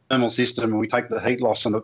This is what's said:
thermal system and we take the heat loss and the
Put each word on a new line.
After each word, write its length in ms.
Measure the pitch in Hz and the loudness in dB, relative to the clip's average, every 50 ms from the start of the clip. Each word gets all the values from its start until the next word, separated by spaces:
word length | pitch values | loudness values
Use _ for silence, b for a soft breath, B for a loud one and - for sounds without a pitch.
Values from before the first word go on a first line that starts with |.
| _ - | _ -2
thermal 200 | 131 127 123 113 | 0 2 2 2
system 420 | - - 123 117 - - 113 113 | 2 2 2 0 0 0 0 0
and 80 | 110 104 | 0 0
we 80 | 104 | 0
take 220 | 104 - 120 120 - | 0 0 -2 -2 -2
the 100 | 110 110 | -6 -2
heat 220 | 113 120 127 123 | 0 0 0 2
loss 240 | 123 113 - - - | 2 0 0 0 0
and 100 | 117 104 | -2 -2
the 60 | 110 | -2